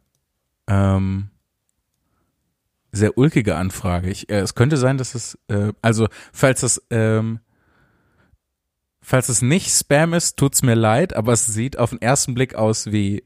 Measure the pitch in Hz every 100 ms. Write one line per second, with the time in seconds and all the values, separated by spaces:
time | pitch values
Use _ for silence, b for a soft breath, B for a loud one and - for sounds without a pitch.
0 | _ _ _ _ _ _ - 98 98 95
1 | 95 95 101 _ _ _ _ _ _ _
2 | _ _ _ _ _ _ _ _ _ 104
3 | 104 - 143 156 104 80 95 - 92 87
4 | 92 101 - 101 90 - 120 151 127 135
5 | 127 120 - - - 101 104 - 117 110
6 | 107 B B - 135 123 123 - - 117
7 | 110 110 110 113 _ _ _ _ _ _
8 | _ _ _ _ _ _ _ _ _ _
9 | - 131 - 117 123 180 - - - 143
10 | 165 170 - - 139 - 131 113 110 117
11 | 185 - 110 117 - 107 127 - 117 117
12 | 113 139 - 120 127 - 110 110 - 104
13 | 98 101